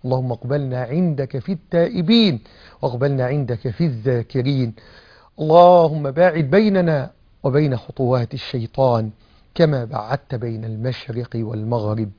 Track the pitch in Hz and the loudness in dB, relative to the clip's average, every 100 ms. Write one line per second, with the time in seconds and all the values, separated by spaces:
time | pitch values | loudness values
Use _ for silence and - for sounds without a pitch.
0 | 127 127 127 117 120 147 135 127 120 156 | -2 -2 -2 -6 -4 -4 -4 -6 -4 -2
1 | 180 139 131 131 143 190 _ 170 170 190 | -2 -2 -6 -8 -6 -8 _ 0 0 0
2 | 165 233 208 120 - - - - 135 120 | 2 4 4 0 -8 -20 -20 -8 -6 -2
3 | 139 139 123 147 123 120 131 - 165 117 | -2 0 -2 -2 -4 -4 -6 -2 -2 -2
4 | 113 123 113 131 127 139 117 107 - - | -2 -2 -2 -2 0 0 -2 -6 -20 -20
5 | - - _ - 156 165 175 180 160 156 | -20 -20 _ -6 6 8 10 8 6 0
6 | 143 135 180 160 139 185 214 190 170 147 | -4 2 2 2 2 4 4 2 2 0
7 | 127 _ _ _ 143 139 151 123 - - | -4 _ _ _ -2 0 0 -2 -6 -4
8 | 123 127 117 135 - 127 113 - 131 117 | 0 0 0 -8 -8 -8 -6 0 2 2
9 | 110 - _ _ _ - 160 139 113 123 | -2 -10 _ _ _ 0 2 0 -4 -8
10 | 107 139 _ 123 117 110 110 110 123 123 | -6 -8 _ -8 -6 -8 -8 -6 -6 -8
11 | - 117 117 117 107 110 110 120 107 107 | -8 -10 -8 -8 -6 -6 -4 -2 -2 -4
12 | 104 | -6